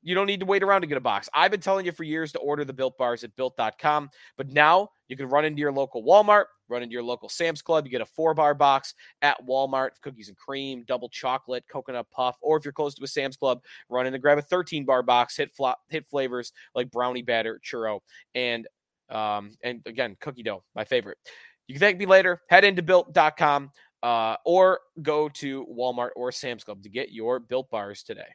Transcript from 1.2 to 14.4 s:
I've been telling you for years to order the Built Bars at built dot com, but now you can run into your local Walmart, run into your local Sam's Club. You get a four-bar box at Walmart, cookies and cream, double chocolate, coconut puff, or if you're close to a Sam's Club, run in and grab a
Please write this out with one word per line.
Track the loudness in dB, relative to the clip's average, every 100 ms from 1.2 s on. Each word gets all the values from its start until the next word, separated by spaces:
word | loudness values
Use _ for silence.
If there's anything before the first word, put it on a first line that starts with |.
| -4
I've | 0 2
been | 0
telling | -2 -2 -2
you |
for | -8
years | -8 -6 -6
to | -6
order | -4 -4 -4
the |
Built | -4 -6 -2
Bars | -2 -2
at | -8
built | -6 -6 -2
dot | -4 -2
com, | 0 0 -2 _ -20 -14
but | -4
now | 4 6 6 2 _ _
you | -12
can | 0
run | 2 2
into | -2
your | -2
local | -2 -4 -4
Walmart, | 6 6 8 4 4 _ _
run | -8
into | -6
your | -8
local | -6 -8 -8
Sam's | -4 -4 -4
Club. | 0 0 0
You |
get | -6
a | -8
four-bar | -2 0 2 2
box | 4 4 4 -2 -20 -20 _
at | 0 0 -2
Walmart, | -2 0 -2 -4 _
cookies | -18 -18 -20
and | -20
cream, | -12 -10 -8 -12
double | -6 -6 -6
chocolate, | -8 -4 -4 -4 -10 _
coconut | -12 -10 -10 -10
puff, | -4 -4 -2
or | 0 0
if |
you're | -2
close | -6 -6 -6
to |
a | -8
Sam's | -4 -6 -2
Club, | -2 -2 _ -20 -6
run | -4 -2
in |
and | 0
grab | 2
a | 2